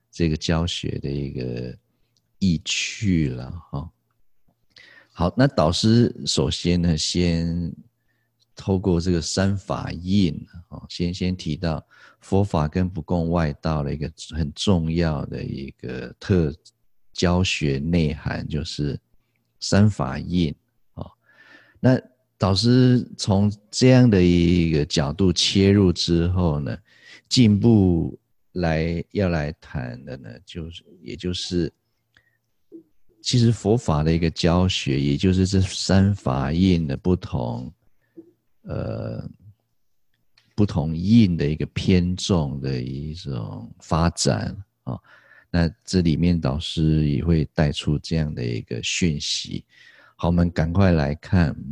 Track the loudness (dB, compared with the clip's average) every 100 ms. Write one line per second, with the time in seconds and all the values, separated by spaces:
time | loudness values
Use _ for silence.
0 | _ -2 -2 0 -2 -2 -2 -4 -6 -6
1 | -6 -6 -6 -8 -8 -8 -10 -14 _ _
2 | _ _ _ _ 0 0 -2 -6 -6 -4
3 | 0 0 0 -4 -12 -14 -12 -10 -10 -16
4 | _ _ _ _ _ _ _ -20 -20 -20
5 | _ -4 -2 2 2 2 0 2 2 4
6 | 2 -2 -4 -2 -2 -2 0 0 0 0
7 | -2 -2 0 0 -2 -4 -6 -10 -20 _
8 | _ _ _ _ _ -10 -2 0 2 0
9 | 2 -2 -2 0 0 -2 -4 -8 -8 -8
10 | 0 2 2 -2 -12 -18 -18 -18 -16 -6
11 | -6 -2 -4 -4 -6 -6 -4 -6 -10 _
12 | -20 _ -2 0 0 0 0 -2 -2 -4
13 | -4 -2 0 0 -2 -4 -4 -4 -4 -6
14 | -8 -10 -10 -6 -6 -4 0 0 0 0
15 | -2 -2 -6 -8 -10 -10 -12 -14 -12 -12
16 | -12 -10 0 2 2 -4 -16 _ _ _
17 | _ -4 0 2 0 0 -2 -2 0 0
18 | 0 -2 -6 -6 -6 -6 -6 -6 -6 -6
19 | -12 _ _ _ _ _ 0 4 4 2
20 | -4 -6 -4 0 0 -2 _ _ _ -16
21 | -16 _ _ _ -20 -20 _ _ 2 2
22 | -2 _ _ _ 0 2 4 6 6 4
23 | 0 -6 0 2 2 0 _ 2 6 8
24 | 8 8 6 6 4 4 2 0 0 -2
25 | -2 0 2 2 0 4 4 6 4 2
26 | 0 0 2 0 0 -2 -4 -10 _ _
27 | -20 -20 _ 4 4 6 6 6 4 2
28 | -2 -8 _ _ _ -4 -2 -2 -2 -4
29 | -6 -2 0 0 -4 -8 -10 -10 -10 -12
30 | -16 -16 -16 -20 -16 -14 -14 -16 -20 -20
31 | -16 -10 -8 -6 -4 -2 -2 -6 _ _
32 | _ _ _ _ _ _ _ -20 _ _
33 | _ _ -2 2 2 2 0 0 0 0
34 | 2 0 0 0 2 2 2 -2 -2 -2
35 | 0 0 2 2 2 2 0 -4 0 4
36 | 4 2 -2 -2 -2 2 4 2 0 -4
37 | 0 -2 -2 -6 -6 -8 -12 -16 _ _
38 | _ -20 -20 _ _ _ -10 -8 -6 -8
39 | -8 -10 -12 -16 -20 _ _ _ _ _
40 | _ _ _ _ _ 0 0 0 -2 -2
41 | 4 6 6 2 -2 -2 -6 -4 2 2
42 | 2 -2 0 0 0 -6 -6 -6 -6 -8
43 | -10 -10 -10 -10 -10 -12 -16 -20 -4 0
44 | 0 0 -2 -2 -4 -10 -16 _ -12 -12
45 | -14 -20 _ -20 _ 0 0 -2 -2 0
46 | 2 2 2 2 0 -4 -4 0 2 4
47 | 2 0 2 2 0 0 0 0 -2 -4
48 | -2 -4 -4 -4 -6 -6 -8 -8 -6 -2
49 | -2 -2 -4 -8 -8 -12 -14 _ -20 -20
50 | _ _ 0 2 2 0 0 2 4 4
51 | 0 -4 -2 2 2 -2 -10